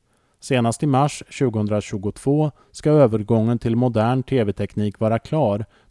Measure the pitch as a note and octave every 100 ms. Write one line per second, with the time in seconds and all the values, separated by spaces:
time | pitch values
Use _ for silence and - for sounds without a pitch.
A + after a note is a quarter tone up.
0 | _ _ _ _ - B2+ A#2 A2 D3+ C3
1 | C#3+ - - - C3 A2 G#2 G#2 - G#2+
2 | G2+ - C3+ D3 D3+ - _ - D#3 D3+
3 | B2+ G#2+ G#2 A#2 A2 A#2+ A#2 A#2 B2+ A2+
4 | A2+ C3 B2+ C3+ G#2 F#2+ G2+ - G#2 -
5 | A2 A2+ - D#3 B2 G2+ A2 _ _